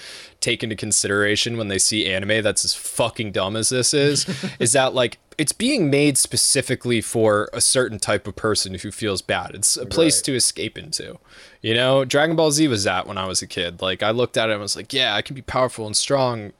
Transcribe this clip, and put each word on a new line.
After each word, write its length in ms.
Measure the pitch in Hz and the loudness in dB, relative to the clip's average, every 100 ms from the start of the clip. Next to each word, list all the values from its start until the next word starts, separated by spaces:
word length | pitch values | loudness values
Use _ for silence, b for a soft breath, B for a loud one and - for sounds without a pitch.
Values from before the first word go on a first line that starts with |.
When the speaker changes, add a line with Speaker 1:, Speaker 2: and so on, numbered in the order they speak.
| B B B _ | B B B _
Speaker 1:
take 220 | - 117 | -4 -2
into 120 | 113 104 | -4 -6
consideration 800 | 110 98 101 101 104 104 117 117 | -2 -2 0 2 2 2 0 -2
when 100 | 104 | -2
they 100 | 95 | 0
see 280 | - 110 90 | 0 0 0
anime 320 | 95 98 110 | -2 0 2
that's 220 | 104 98 | 2 0
as 100 | - | -2
fucking 580 | - - - 117 - 107 | -4 -6 -2 -2 -2 -4
dumb 240 | 104 95 110 | -2 -2 0
as 120 | 110 | 0
this 260 | 127 120 | 0 2
is, 320 | 147 143 139 - 143 147 | 2 2 2 -2 -6 -8
Speaker 2:
<laughs> 40 | - | -2
Speaker 1:
is 140 | 120 | 2
that, 220 | 135 131 | 4 2
like, 240 | 127 120 - _ - | 2 -2 -4 _ -4
it's 160 | 143 | -4
being 380 | - 233 285 147 | -2 0 2 2
made 260 | 139 147 131 | 4 4 2
specifically 840 | - 120 - 135 - 123 123 117 | 0 0 2 0 0 -2 0 0
for 500 | - 117 110 104 - | 0 2 4 4 0
a 80 | 120 | 0
certain 380 | - 131 117 107 | 2 2 0 -2
type 280 | - 104 104 | -2 -2 -2
of 100 | - | -4
person 380 | 110 101 98 | 0 0 -2
who 160 | 92 107 | -6 -10
feels 300 | - 107 92 | -6 -2 -2
bad. 300 | - 95 90 | -2 -4 -4
It's 220 | - 101 - | -4 -2 -2
a 80 | 101 | -2
place 320 | 98 165 143 | 2 4 2
Speaker 2:
Right. 60 | - | 0
Speaker 1:
to 80 | |
escape 440 | 127 - - 107 - | 0 0 -2 -6 -8
into. 400 | - - - - B B B B | -10 -10 -10 -16 B B B B
You 140 | 110 | 0
know, 300 | 113 131 135 | 2 4 4
Dragon 320 | 127 143 160 165 | 4 2 4 4
Ball 140 | 156 | 4
Z 180 | 147 156 | 4 2
was 160 | 110 | 2
that 220 | 101 92 - | 2 0 -2
when 120 | 98 | -4
I 80 | 95 | -4
was 160 | 90 | -4
a 40 | 92 | -4
kid. 360 | - 85 87 | -4 -4 -4
Like, 200 | 95 92 | -4 0
I 80 | 104 | 0
looked 240 | 117 120 127 | 0 0 0
at 120 | 113 | 0
it 40 | |
and 100 | 104 | -2
was 140 | 101 - | -4 -8
like, 160 | - | -4
"Yeah, 220 | 135 123 | -2 0
I 80 | 104 | 0
can 120 | - | -4
be 80 | 135 | -10
powerful 440 | - 127 127 - 107 | -4 0 0 -2 -2
and 100 | 104 | 0
strong 560 | - 139 127 117 101 | 2 2 2 0 -8